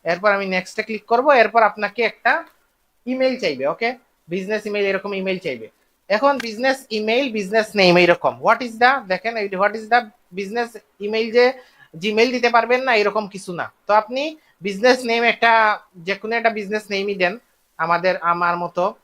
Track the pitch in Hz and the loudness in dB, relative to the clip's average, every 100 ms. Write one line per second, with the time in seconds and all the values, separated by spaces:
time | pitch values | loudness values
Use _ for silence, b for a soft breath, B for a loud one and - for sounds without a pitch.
0 | 165 180 208 202 196 185 185 - 214 214 | -4 0 0 0 0 -4 -4 -10 -8 -10
1 | _ 233 285 262 214 226 214 208 208 220 | _ 2 4 4 6 4 2 0 -8 -2
2 | 220 - 233 311 320 _ _ _ _ _ | -4 -2 -2 -2 -6 _ _ _ _ _
3 | 240 262 262 247 196 131 139 165 233 247 | -8 -2 -2 0 -4 -2 -4 -2 -4 -6
4 | _ _ _ 180 190 214 208 208 196 190 | _ _ _ -8 -4 -6 -4 -4 -2 -2
5 | 202 196 190 185 165 123 110 _ _ _ | -4 -6 -4 -4 -6 -8 -12 _ _ _
6 | - 208 277 277 233 214 262 269 - 220 | -4 0 2 0 -6 -4 -2 -2 -4 -6
7 | 214 233 277 220 190 220 214 208 185 175 | 0 0 -2 -4 -2 -2 0 4 6 6
8 | 175 175 139 120 165 226 247 220 247 269 | 4 4 0 0 0 0 -2 2 2 2
9 | 196 185 226 226 202 185 202 220 214 240 | -2 -6 -4 -6 -6 0 -2 -2 0 0
10 | 220 _ _ 180 196 226 233 214 _ _ | 0 _ _ -10 -6 -6 -6 -10 _ _
11 | 208 220 226 233 247 254 B B B 165 | -6 -4 0 2 2 0 B B B -6
12 | 196 214 247 247 233 233 226 247 262 226 | -2 2 2 2 2 2 2 0 2 2
13 | 202 214 202 196 - 170 120 _ - 208 | 2 -2 -6 -12 -10 -10 -10 _ 2 2
14 | 214 262 302 311 b b 190 196 247 254 | 2 -6 -6 -8 b b -8 0 2 2
15 | 247 233 233 214 233 226 214 202 _ 180 | 0 0 0 2 4 4 4 0 _ -14
16 | 165 202 214 233 226 214 196 214 202 196 | -8 -6 -4 0 0 -2 -6 -6 -4 -6
17 | 202 190 180 233 _ _ _ - 165 170 | -4 0 0 -2 _ _ _ -6 0 2
18 | 185 180 170 175 175 175 175 180 185 226 | 0 0 0 0 0 -2 -4 -2 -4 -4